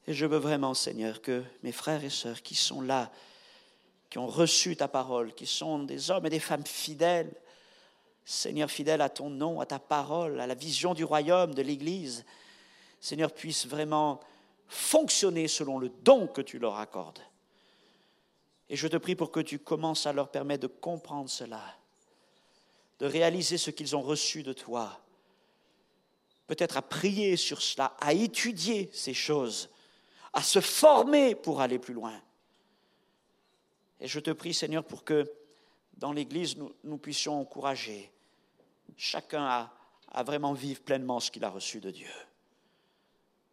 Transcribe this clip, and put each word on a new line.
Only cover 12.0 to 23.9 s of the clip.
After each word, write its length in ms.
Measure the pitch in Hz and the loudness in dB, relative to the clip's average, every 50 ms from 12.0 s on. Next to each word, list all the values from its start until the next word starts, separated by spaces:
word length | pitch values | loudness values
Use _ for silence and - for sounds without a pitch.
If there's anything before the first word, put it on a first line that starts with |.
| 170 135 120 120 117 - - - - - - - - - - - - - - _ | -6 -8 -8 -10 -12 -16 -20 -20 -20 -20 -20 -20 -20 -20 -20 -20 -20 -20 -20 _
Seigneur, 340 | - - 151 147 160 147 156 | -10 -8 -2 0 0 0 0
puissent 340 | - - 160 151 - - | -6 -8 -6 -4 -4 -4
vraiment 520 | 127 139 151 156 151 151 151 151 147 139 147 - - - - _ _ _ _ _ | -4 -2 -2 -2 0 2 2 2 2 0 -4 -8 -20 -20 -20 _ _ _ _ _
fonctionner 800 | - - - - - - 311 311 - - - 202 190 170 165 160 | -14 -8 -4 0 6 6 6 6 6 2 4 4 4 2 2 0
selon 320 | 151 - - 156 135 135 131 | 0 0 -2 -2 -2 -2 -4
le 100 | 127 123 | -4 -6
don 380 | - - - 233 269 254 190 | -6 4 8 8 8 8 6
que 140 | 147 - - | 0 -2 -4
tu 180 | 139 - - 127 | -6 -6 -6 -2
leur 180 | 120 110 101 | -2 -2 -2
accordes. 440 | 104 107 - - 98 85 78 - - - - _ _ _ _ _ _ _ _ _ _ _ _ _ _ _ _ _ _ _ _ _ _ _ _ _ _ _ _ | -2 -8 -8 -8 -10 -10 -10 -14 -20 -20 -20 _ _ _ _ _ _ _ _ _ _ _ _ _ _ _ _ _ _ _ _ _ _ _ _ _ _ _ _
Et 60 | 143 | -6
je 120 | 135 151 | -4 -2
te 100 | 160 151 | 0 0
prie 180 | 165 - 170 185 | 0 0 0 -2
pour 160 | 180 165 147 | 0 -2 -2
que 80 | - 160 | -2 -4
tu 200 | 160 156 147 143 | -2 -2 -6 -10
commences 460 | - - 160 151 160 160 160 - - | -2 -2 -2 0 0 -2 0 0 0
à 80 | 147 143 | 0 0
leur 160 | 139 139 139 | 0 -2 -2
permettre 320 | - 139 139 143 143 139 | -2 -4 -2 -2 -2 -2
de 60 | 135 | -2
comprendre 640 | 123 - - - 170 175 156 - - 151 143 139 127 | -6 -8 -6 -6 -6 -6 -6 -8 -10 -8 -8 -6 -6
cela, 340 | - - 123 113 113 110 104 - - - _ _ _ _ _ _ _ _ _ _ _ _ _ _ _ _ _ _ _ _ _ _ _ _ | -8 -8 -8 -10 -10 -12 -12 -14 -18 -20 _ _ _ _ _ _ _ _ _ _ _ _ _ _ _ _ _ _ _ _ _ _ _ _
de 60 | 139 | -2
réaliser 520 | 139 135 160 165 165 170 185 165 - 175 | 0 2 4 4 4 4 2 0 0 0
ce 140 | 165 - 156 | 0 -2 -4
qu'ils 240 | 147 - 151 135 | -4 -6 -4 -2